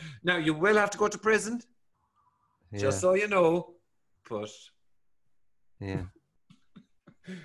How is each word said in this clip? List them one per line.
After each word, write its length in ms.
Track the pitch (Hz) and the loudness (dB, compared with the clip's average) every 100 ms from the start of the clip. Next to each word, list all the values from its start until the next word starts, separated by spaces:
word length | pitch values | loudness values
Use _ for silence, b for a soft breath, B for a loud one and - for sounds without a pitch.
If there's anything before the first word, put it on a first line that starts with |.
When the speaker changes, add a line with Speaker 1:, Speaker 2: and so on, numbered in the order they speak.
| 160 | -18
Speaker 1:
<laughs> 160 | 135 | -8
Now, 140 | 175 180 | -2 0
you 160 | 156 | 0
will 220 | 156 190 214 | 0 4 4
have 140 | 202 | 2
to 60 | - | 0
go 100 | 208 | -2
to 100 | 202 | -2
prison, 440 | 214 214 196 240 - _ _ _ _ _ _ _ _ _ - | 0 0 0 -10 -12 _ _ _ _ _ _ _ _ _ -12
just 100 | 104 135 - | -2 0 2
Speaker 2:
Yeah. 20 | |
Speaker 1:
so 140 | 180 | 2
you 140 | 190 208 | 2 2
know, 480 | 196 165 175 170 - _ _ _ _ - | 4 4 2 -4 -16 _ _ _ _ -10
but 200 | 110 107 - - _ _ _ _ _ _ _ _ _ _ - | -10 -10 -14 -20 _ _ _ _ _ _ _ _ _ _ -14
Speaker 2:
Yeah. 240 | 98 95 92 | -8 -8 -8
Speaker 1:
<laughs> 60 | - _ _ _ _ _ - _ _ _ _ B 185 | -16 _ _ _ _ _ -20 _ _ _ _ B -18